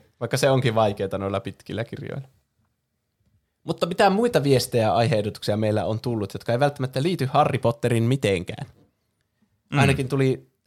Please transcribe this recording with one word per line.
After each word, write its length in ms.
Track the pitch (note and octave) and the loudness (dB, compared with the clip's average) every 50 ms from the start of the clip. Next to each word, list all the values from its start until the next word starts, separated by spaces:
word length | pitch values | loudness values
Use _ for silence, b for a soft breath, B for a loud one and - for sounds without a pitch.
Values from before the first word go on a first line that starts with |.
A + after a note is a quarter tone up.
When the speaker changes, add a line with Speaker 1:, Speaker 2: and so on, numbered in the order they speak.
| - _ _ _ | -10 _ _ _
Speaker 1:
vaikka 180 | A#2+ A#2 C#3 | -6 -6 -2
se 120 | C3 D3+ C3+ | 0 2 2
onkin 260 | C3+ B2+ A2 A#2 A2 | 2 2 2 2 2
vaikeeta 420 | A2+ A2 G#2 G#2 - G2 F#2 G2 | 2 2 2 0 -2 -4 -6 -4
noilla 220 | F#2+ G2 G2 G2 G2 | -4 -4 -4 -4 -4
pitkillä 440 | - G2 F#2+ - _ - F#2+ G#2 A#2 | -6 -8 -12 -14 _ -10 -8 -8 -8
kirjoilla. 440 | - - - - - - C3+ C3+ - _ _ _ _ _ _ _ _ _ _ _ _ _ _ _ _ _ _ _ _ _ _ _ _ _ _ _ | -8 -10 -12 -12 -10 -10 -12 -12 -14 _ _ _ _ _ _ _ _ _ _ _ _ _ _ _ _ _ _ _ _ _ _ _ _ _ _ _
Mutta 220 | D#3 D#3+ - G3 | -8 -4 -4 -4
mitä 240 | E3+ F3+ A3 G#3 G3 | -2 2 2 4 4
muita 340 | F#3+ G#3 A#3+ A#3+ A#3+ D3+ C3+ | 4 4 2 2 2 2 4
viestejä 400 | C#3 C3+ A#2+ - - - A#2 A2 | 4 4 2 2 0 0 2 2
ja 100 | G#2+ D#2+ | 4 4
aiheehdotuksia 600 | A#2 A#2 A2 A#2 G#2 G#2 G#2 F#2 - - - G#2 | 2 2 2 2 0 0 -2 -6 -6 -4 -2 -2
meillä 280 | G#2+ A2 G#2+ G#2 G#2+ E2+ | 0 0 0 0 0 -2
on 140 | F#2 G#2+ G#2+ | -2 -4 -4
tullut, 340 | - B2 A#2 G#2+ G2+ - - | -4 -4 -4 -4 -6 -6 -8
jotka 180 | - - - | -10 -4 -4
ei 80 | A#2 B2 | 0 0
välttämättä 440 | C#3+ C#3+ C#3+ - B2+ C3 C3 C3 C#3 | 0 0 0 -4 -6 -6 -4 -2 -2
liity 220 | F#3 F3+ - C3 B2+ - | -2 -2 -2 -2 0 2
Harry 260 | C#3+ D3+ C#3+ C3 A#2 | 2 2 2 0 0
Potterin 440 | - - - - - A#2+ A#2+ A2+ A2+ | 0 0 0 0 0 0 2 2 2
mitenkään? 640 | A#2+ C3+ C3+ - G#2 G2 E2+ F2 - - - - - - _ _ _ _ _ _ _ _ _ _ _ _ _ _ _ _ _ _ _ | 2 0 2 2 0 0 0 -2 -6 -10 -12 -14 -16 -16 _ _ _ _ _ _ _ _ _ _ _ _ _ _ _ _ _ _ _
Speaker 2:
Mm. 80 | C#3+ C#3 | 2 4
Speaker 1:
Ainakin 300 | C#3 C#3 C3 C3+ C3 B2 | 4 4 4 2 0 -2
tuli 380 | C#3 C3+ C3+ C3 A#2+ - - _ _ _ _ | 0 0 2 0 0 -2 -6 _ _ _ _